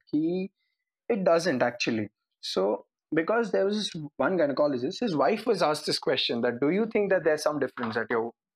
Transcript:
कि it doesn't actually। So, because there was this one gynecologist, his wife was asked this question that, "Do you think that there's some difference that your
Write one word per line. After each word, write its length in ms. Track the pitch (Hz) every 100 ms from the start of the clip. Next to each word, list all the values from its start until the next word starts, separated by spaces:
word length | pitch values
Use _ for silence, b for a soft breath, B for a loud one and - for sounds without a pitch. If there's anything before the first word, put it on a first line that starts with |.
| _
कि 360 | 151 160 185 190 _ _ _ _ _ -
it 140 | 226
doesn't 380 | 180 170 170 127
actually। 460 | 123 120 - 113 104 _ _ _
So, 440 | - - 196 214 - _ _
because 380 | 151 165 226 220
there 140 | 196 196
was 120 | 214
this 260 | 196 165 147 -
one 200 | 135 156
gynecologist, 640 | 147 131 147 131 131 -
his 160 | 240 151
wife 300 | 135 214 247
was 160 | 190
asked 240 | 160 151 -
this 140 | -
question 420 | - 131 - 120
that, 180 | 120 120
"Do 80 | 139
you 160 | 185 226
think 240 | 220 196
that 120 | 190
there's 200 | 160 151
some 160 | 156 151
difference 360 | 127 - 120 113
that 140 | 110
your 240 | 117 117 - _